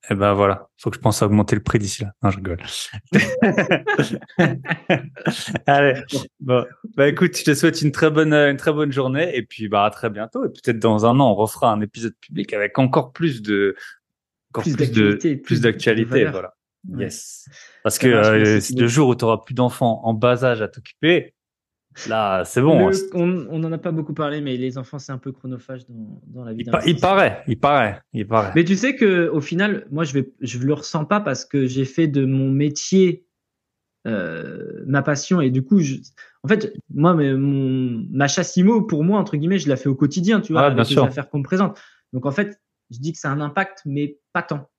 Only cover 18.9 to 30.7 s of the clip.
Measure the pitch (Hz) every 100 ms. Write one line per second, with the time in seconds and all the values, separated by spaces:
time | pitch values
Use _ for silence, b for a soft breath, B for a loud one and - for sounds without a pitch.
18.9 | 120 139 123 117 110 - 123 123 - 123
19.9 | 113 113 110 120 123 127 117 104 - -
20.9 | _ 151 170 123 _ _ _ _ _ _
21.9 | - - 110 104 95 85 - 143 156 190
22.9 | 190 - 180 175 180 117 160 160 160 175
23.9 | 160 151 151 147 151 143 123 127 131 123
24.9 | 147 - 131 139 135 127 127 - 131 123
25.9 | 117 107 - - 123 117 113 117 165 -
26.9 | 156 180 196 160 101 - 110 139 143 110
27.9 | 98 _ 117 104 110 98 151 170 190 247
28.9 | 269 214 180 170 151 139 170 208 196 -
29.9 | 143 165 139 - _ 127 120 131